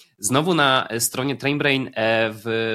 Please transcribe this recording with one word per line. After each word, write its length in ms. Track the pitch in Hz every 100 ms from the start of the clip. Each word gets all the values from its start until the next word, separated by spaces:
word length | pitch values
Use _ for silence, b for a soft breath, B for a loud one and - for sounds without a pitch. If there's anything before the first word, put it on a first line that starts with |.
| B B
Znowu 360 | 101 131 165
na, 340 | 165 143 131 -
e, 120 | 113
stronie 360 | - - 131 139
Trainbrain, 500 | 139 143 143 135 131
e, 20 | - 110 113 113
w, 120 | 107 113 113 113